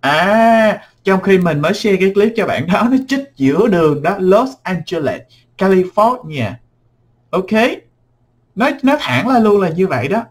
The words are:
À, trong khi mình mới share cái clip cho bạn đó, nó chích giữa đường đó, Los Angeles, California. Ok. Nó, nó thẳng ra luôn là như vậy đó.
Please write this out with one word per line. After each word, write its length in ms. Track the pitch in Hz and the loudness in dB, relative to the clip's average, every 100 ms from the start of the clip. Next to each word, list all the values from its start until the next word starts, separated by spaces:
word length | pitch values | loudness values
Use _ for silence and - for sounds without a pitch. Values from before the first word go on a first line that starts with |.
À, 800 | 135 151 180 220 226 226 220 190 - _ | 0 0 2 2 4 4 2 -2 -10 _
trong 180 | - 190 | -2 0
khi 160 | 196 190 | 2 2
mình 240 | 175 147 | 2 0
mới 120 | 156 | -2
share 240 | 214 220 190 | -2 0 0
cái 140 | 190 | 0
clip 200 | 196 220 233 | 2 0 0
cho 120 | 190 | -4
bạn 200 | - 165 | -4 -2
đó, 200 | 208 233 | 0 2
nó 60 | 262 - | 0 0
chích 160 | 269 - _ | -6 -6 _
giữa 300 | 135 151 233 | 0 2 2
đường 360 | 175 160 143 | 2 2 0
đó, 120 | 151 196 | -4 -2
Los 300 | 185 202 262 - | 2 2 2 -6
Angeles, 580 | - 180 - 170 139 87 - _ _ - | -8 -8 -6 -6 -4 -6 -14 _ _ -4
California. 960 | 190 190 185 - 220 240 160 147 107 120 _ _ _ _ _ _ _ | 0 2 0 0 0 -2 -8 -6 -6 -8 _ _ _ _ _ _ _
Ok. 220 | 180 190 220 247 359 _ _ _ _ _ _ _ - | -6 -2 0 0 -2 _ _ _ _ _ _ _ -4
Nó, 140 | 262 277 | -4 0
nó 140 | 262 294 | -2 -2
thẳng 280 | - 127 208 | -2 -4 0
ra 100 | 254 | 2
luôn 220 | 214 202 | 4 2
là 80 | 185 | 0
như 180 | 160 185 | -2 -2
vậy 200 | 135 127 | -2 -2
đó. 160 | 208 233 | -4 -6